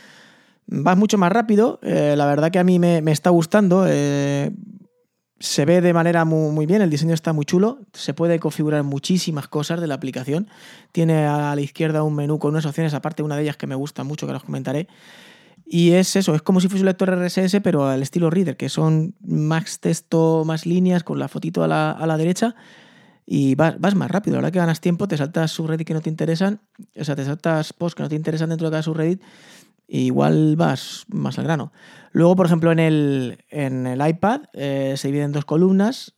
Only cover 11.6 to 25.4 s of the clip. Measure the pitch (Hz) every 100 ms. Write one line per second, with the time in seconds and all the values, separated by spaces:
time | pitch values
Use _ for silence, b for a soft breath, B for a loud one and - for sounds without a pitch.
11.6 | 143 - 160 156 151 147 143 147 147 156
12.6 | 151 151 165 139 151 - 151 147 151 143
13.6 | 143 135 147 - 135 151 139 135 - 143
14.6 | 131 143 180 B B B B B B B
15.6 | - 175 175 175 185 190 185 156 - 185
16.6 | 180 190 190 185 185 180 180 185 185 202
17.6 | 202 156 135 131 139 175 165 175 170 127
18.6 | 135 - 156 156 160 - - 156 151 160
19.6 | - - 175 165 - 165 160 160 156 160
20.6 | 170 175 185 180 165 143 139 156 160 180
21.6 | 165 156 156 - 160 160 165 180 226 -
22.6 | B B B B B B - 147 135 131
23.6 | 160 - 180 196 127 190 - 131 143 180
24.6 | 165 160 180 170 202 151 143 170